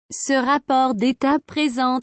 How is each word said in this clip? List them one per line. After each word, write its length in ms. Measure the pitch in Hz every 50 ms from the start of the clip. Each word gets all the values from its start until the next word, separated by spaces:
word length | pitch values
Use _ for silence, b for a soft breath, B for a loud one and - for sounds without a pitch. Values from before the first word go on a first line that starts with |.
| _ -
Ce 220 | - - - -
rapport 640 | 269 262 247 262 285 277 - - 262 262 262 262 247
d'étape 480 | 190 240 262 247 - 277 269 302 294 -
présente 560 | - - 302 302 269 233 262 254 254 254 262